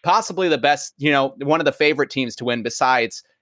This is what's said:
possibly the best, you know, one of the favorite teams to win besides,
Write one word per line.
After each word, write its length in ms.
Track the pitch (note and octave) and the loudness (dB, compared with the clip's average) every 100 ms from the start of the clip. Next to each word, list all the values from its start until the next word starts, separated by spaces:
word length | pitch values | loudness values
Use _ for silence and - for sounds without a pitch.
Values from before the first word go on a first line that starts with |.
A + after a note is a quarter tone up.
possibly 460 | F3 G#3+ - F3+ F3+ | 0 0 0 -2 0
the 100 | C#3+ | 2
best, 360 | C#3+ C#3 - - | 2 0 -4 -4
you 120 | D3 | 0
know, 240 | C#3 C3+ C3+ | 2 0 -2
one 220 | C#3+ E3 | 0 0
of 40 | |
the 80 | D3 | 0
favorite 380 | - D3+ C#3+ C3+ | 2 2 2 -2
teams 260 | C3+ B2 - | -2 -6 -4
to 80 | |
win 180 | A#2+ A#2 | -4 -4
besides, 600 | A2+ - C3 B2+ A#2 - - _ | -4 -2 2 2 0 -6 -20 _